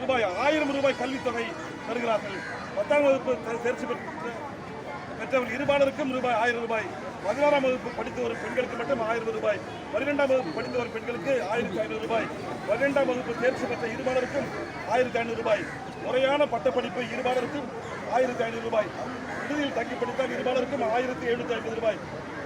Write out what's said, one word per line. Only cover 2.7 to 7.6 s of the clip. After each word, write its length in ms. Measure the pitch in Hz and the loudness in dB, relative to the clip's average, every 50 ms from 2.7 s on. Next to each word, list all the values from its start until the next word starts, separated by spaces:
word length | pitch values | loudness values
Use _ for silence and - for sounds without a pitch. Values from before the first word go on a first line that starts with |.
| - - | -4 -2
பத்தாம் 260 | - - 294 294 285 277 | 2 4 4 6 6 6
வகுப்பு 220 | 269 254 - 262 247 220 - | 6 4 2 0 0 0 -2
தே-, 160 | 220 233 226 - | -4 -4 0 0
தேர்ச்சி 180 | 240 247 - 254 233 | -2 -2 0 -2 -4
பெற்ற, 420 | 240 - - - - - - 233 - 302 294 - - - - - - - - - - - - - - - | -4 -4 -6 -8 -8 -6 -6 -6 -6 -6 -8 -10 -10 -10 -10 -10 -10 -10 -8 -8 -10 -8 -10 -10 -8 -8
பெற்றவர்கள் 360 | - - 262 262 247 226 233 | -2 2 2 2 2 0 -2
இருபாலருக்கும் 540 | 254 285 269 285 285 277 269 - 262 302 262 262 | 0 2 4 4 6 6 4 4 2 -2 0 0
ரூபாய் 220 | 254 247 247 240 214 233 | 0 2 2 4 4 4
ஆயிரம் 200 | 247 233 233 233 | 2 2 0 0
ரூபாய், 220 | 226 226 214 202 175 - - - - - - - | 0 0 0 -2 -4 -6 -8 -8 -8 -8 -4 -2
பதினாறாம் 400 | 190 226 277 294 294 294 277 | -2 2 4 6 6 6 6